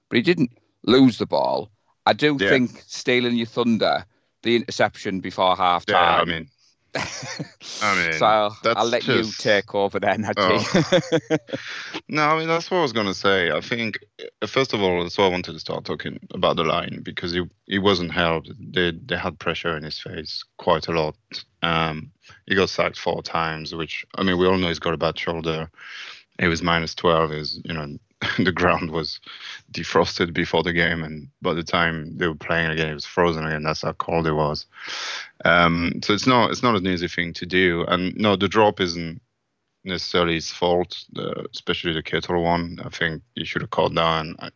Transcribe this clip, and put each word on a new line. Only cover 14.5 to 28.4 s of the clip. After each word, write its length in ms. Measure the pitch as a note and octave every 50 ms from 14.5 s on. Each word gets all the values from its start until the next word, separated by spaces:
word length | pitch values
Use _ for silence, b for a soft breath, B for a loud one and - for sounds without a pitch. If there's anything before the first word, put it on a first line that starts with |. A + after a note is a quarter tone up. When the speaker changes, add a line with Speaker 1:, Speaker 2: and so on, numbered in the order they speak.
| - C3 C3+ - -
Speaker 2:
of 80 | G#2+
all, 200 | G2 F#2 F2+ F2 E2+
that's 140 | F2 - -
why 80 | G2+
I 40 | F#2+
wanted 240 | F2 F2+ F2+ - E2
to 60 | D#2+
start 260 | - - E2 E2 -
talking 340 | - E2+ - - D#2 - - - - -
about 220 | F#2+ F2+ E2+ D2 E2+
the 60 | E2
line, 380 | D#2 D2 E2+ E2 - - - -
because 280 | - E2+ - - F2
he, 120 | E2+ F2+ F2 - _ _ _
he 140 | - G2 G2
wasn't 320 | F#2 G2+ G2+ F2 F2 E2
helped. 400 | F2+ F2 E2+ E2 E2 D#2+ D2+ - - -
They, 320 | - - - F#2 F2 F2
they 260 | E2 E2+ - - F2+ E2+
had 220 | - F#2 D#2 -
pressure 360 | - F2 E2 - - E2+ E2 D2+
in 60 | D2+
his 160 | D2+ - -
face 440 | - - F2+ E2+ D#2 - - - - _ _ -
quite 300 | - F#2 E2+ D#2 - -
a 40 |
lot. 240 | E2+ E2 D#2 D2+ - _ _ - - - - _ _ -
Um, 500 | - E2+ E2 D#2+ D#2+ - D#2 D#2 D2+ - - _ b b b b b
he 100 | - F#2+
got 140 | F#2+ F2+ E2
sacked 280 | - - E2+ F2 - -
four 220 | - F2+ E2 E2 D#2+
times, 500 | - - E2+ E2 D#2+ D#2+ D#2+ D#2 D2+ E2+
which, 320 | E2 E2 D2+ - - - _ -
I 80 | - G2
mean, 140 | F#2+ F2+ F2
we 100 | F#2 F#2
all 100 | F#2+ F#2
know 100 | F2+ E2+
he's 120 | E2 D#2
got 140 | - E2+ E2
a 40 | D2+
bad 200 | E2 D#2+ D#2+ -
shoulder. 520 | - F2 E2+ E2 D#2+ E2 D#2+ D#2 D#2+ E2 _ B B B B B B B B B B B _ -
It 80 | F#2 F2
was 140 | E2 D#2+ F2
minus 320 | E2+ E2+ E2+ E2 D#2+ -
twelve. 360 | - - F2+ E2 D#2+ E2 D#2
Is, 300 | D#2 D2+ D2+ C#2+ - - -
you 100 | - E2+
know, 240 | D#2+ D#2 C#2+ C#2+ - _ _ _ -
<laughs> 200 | - - -
the 120 | -